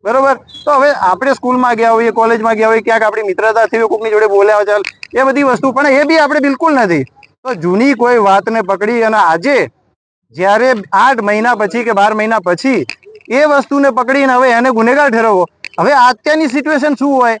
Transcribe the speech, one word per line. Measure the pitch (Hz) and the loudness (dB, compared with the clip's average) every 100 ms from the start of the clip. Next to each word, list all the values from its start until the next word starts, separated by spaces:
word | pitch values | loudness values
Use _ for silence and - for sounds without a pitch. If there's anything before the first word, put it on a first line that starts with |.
બરોબર? | 202 254 269 254 | -2 0 0 -2
તો | - - - | -6 -10 -2
હવે | 285 285 | 2 2
આપણે | 262 185 180 262 | 0 -2 0 -2
સ્કૂલમાં | 262 247 254 254 226 | -2 -2 0 0 0
ગયા | 226 | 2
હોઈએ, | 226 233 | 2 0
કોલેજમાં | 220 226 233 220 220 | 0 0 0 -2 0
ગયા | 220 | 0
હોઈએ, | 220 | 0
ક્યાંક | 220 226 | 0 0
આપણી | 214 214 | 0 -2
મિત્રતા | 208 180 214 220 220 | -4 -2 0 0 0
થઈ | 220 | 0
હોય, | 226 | -2
કોકની | 220 220 | -2 -2
જોડે | 214 214 | 0 2
બોલ્યા | 196 202 214 | 2 2 2
હોય, | 208 | 0
ચાલ, | 208 190 - - - | -2 -4 -12 -8 -2
એ | |
બધી | 269 262 | 0 0
વસ્તુ, | 277 240 277 | 0 0 -2
પણ | 254 285 | 0 0
એ | 269 | 0
બી | 294 320 | 2 2
આપણે | 294 302 | 2 0
બિલકુલ | 285 269 330 | -2 0 0
નથી. | 285 214 165 | 0 0 -2
તો | 131 _ _ _ 254 | -4 _ _ _ -10
જૂની | 185 165 190 269 | -6 -2 0 0
કોઈ | 240 240 240 | 2 0 2
વાતને | 202 196 208 226 | 2 2 0 -4
પકડી | 190 196 208 233 | -4 -4 -2 0
અને | 220 214 | 0 2
આજે | 175 165 208 269 143 _ _ _ _ _ _ | 0 0 0 0 -2 _ _ _ _ _ _
જ્યારે | 117 190 214 254 240 185 | -4 0 2 2 -2 -2
આઠ | 190 247 254 | 2 2 2
મહિના | 208 208 233 226 | -2 -2 0 -2
પછી | 208 240 | -2 -4
કે | 233 | -2
બાર | 202 202 | 0 0
મહિના | 214 214 226 | 0 -2 -2
પછી | 180 175 269 240 131 - - - - | -2 -2 -2 -2 -4 -12 -18 -20 -4
એ | 247 302 | 0 2
વસ્તુને | 285 - 285 277 | 2 0 0 0
પકડીને | 233 233 277 269 | 0 -2 0 2
હવે | 254 262 | 2 2
એને | 233 254 | 2 0
ગુનેગાર | 226 226 269 285 | 0 0 2 2
ઠેરવવો, | 226 226 196 175 _ - - | 2 0 0 -2 _ -16 -4
હવે | 196 | 0
અત્યારની | 285 247 247 - 311 311 | 4 2 2 -2 0 0
સિચ્યુએશન | 269 285 302 294 | -2 -2 -2 -2
શું | 277 285 269 | -2 -2 0
હોય | 240 220 | 0 -2